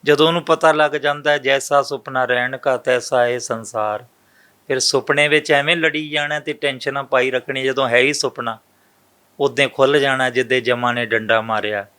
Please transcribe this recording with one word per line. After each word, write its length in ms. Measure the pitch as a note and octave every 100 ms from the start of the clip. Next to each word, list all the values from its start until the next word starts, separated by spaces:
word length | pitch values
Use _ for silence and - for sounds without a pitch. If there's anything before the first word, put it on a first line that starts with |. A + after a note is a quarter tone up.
ਜਦੋਂ 220 | - D3 D#3+
ਉਹਨੂੰ 160 | E3+
ਪਤਾ 300 | D3+ D#3+ D#3+
ਲੱਗ 200 | D3+ D3+
ਜਾਂਦਾ 460 | C#3+ C#3+ D3 D3 D3
"ਜੈਸਾ 440 | C3 C#3 - C#3+
ਸੁਪਨਾ 420 | C3+ C3+ - C3
ਰਹਿਣ 320 | B2 B2 B2 C3
ਕਾ 200 | C#3+ B2
ਤੈਸਾ 500 | C3 B2+ - C3+ A#2+
ਇਹ 120 | B2
ਸੰਸਾਰ", 640 | - A2+ A2 A2+ G#2+ G#2+ A#2 _ _ _ _ _ _
ਫਿਰ 100 | C3
ਸੁਪਨੇ 500 | - C#3 - C#3+ D3
ਵਿੱਚ 240 | D3+ D3+
ਐਵੇਂ 240 | C#3+ C#3+ E3+
ਲੜੀ 320 | D#3+ D3+ D#3
ਜਾਣਾ 320 | D3 D3 D3+
ਤੇ 120 | D3
ਟੈਨਸ਼ਨਾਂ 520 | D3 C#3+ C3 C#3 C#3
ਪਾਈ 260 | C3+ C3 C3
ਰੱਖਣੀ, 320 | B2+ B2+ C3+
ਜਦੋਂ 260 | C3 C3 C3
ਹੈ 100 | A#2+
ਹੀ 140 | C3+
ਸੁਪਨਾ, 460 | C#3+ C3 - A#2+ A2 _ _ _ _ _ _ _ _
ਉਦੋਂ 280 | C#3 B2 C3+
ਖੁੱਲ੍ਹ 300 | - C3+ D3
ਜਾਣਾ 320 | C#3 C3 B2+
ਜਿੱਦੇ 300 | B2 A#2+ B2+
ਜਮਾਂ 340 | A#2+ B2 B2
ਨੇ 120 | A#2+ A#2
ਡੰਡਾ 340 | A2+ A2 A2+
ਮਾਰਿਆ। 460 | A2+ A2 G#2 G#2 G2+